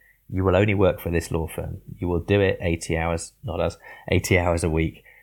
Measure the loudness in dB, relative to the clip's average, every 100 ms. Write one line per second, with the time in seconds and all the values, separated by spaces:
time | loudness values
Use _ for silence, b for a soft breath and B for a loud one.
0 | b b -8 0 4 4 4 4 2 2
1 | -2 -2 -2 -4 -4 -6 -8 -10 -14 -8
2 | -2 -2 2 2 2 0 -2 -2 -2 -2
3 | -2 -4 -6 _ -8 -4 -4 -4 B B
4 | B -2 2 2 2 0 0 0 -2 -4
5 | -18 b